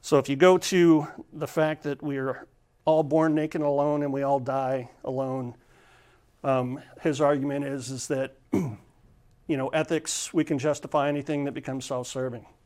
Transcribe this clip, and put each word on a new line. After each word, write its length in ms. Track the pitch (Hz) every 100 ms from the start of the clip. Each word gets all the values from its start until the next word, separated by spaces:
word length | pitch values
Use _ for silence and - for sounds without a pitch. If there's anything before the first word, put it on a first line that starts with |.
So 160 | - 147
if 120 | 135
you 60 | 135
go 220 | 185 185
to 500 | - 185 170 156 151 - -
the 140 | 151 151
fact 360 | - 156 156
that 180 | 151 143
we 160 | 151 139
are 300 | 131 123 - _ _ _ -
all 180 | 160
born 320 | 147 156 160 151
naked 240 | 151 165
and 80 | 147
alone 360 | 143 147 147
and 100 | 143
we 100 | 139
all 160 | 139 139
die 500 | 127 135 131 131 120 -
alone, 520 | - 131 131 131 123 117 _ _ _ _ _ _ _ _
um, 380 | 143 131 127 131 - -
his 180 | 170 139
argument 460 | 147 147 139 143 143
is, 240 | 135 120
is 180 | 131 -
that, 300 | 135 131 -
<clears throat> 100 | _
you 240 | 196 156 107 _ _ _ _ _ _ -
know, 180 | 143 131
ethics, 640 | 156 156 160 - - -
we 100 | 170
can 160 | 156 147
justify 500 | 147 143 - 151 143
anything 340 | 147 143 147
that 80 | 139
becomes 320 | 131 131 131 -
self-serving. 600 | 127 123 131 131 117 - _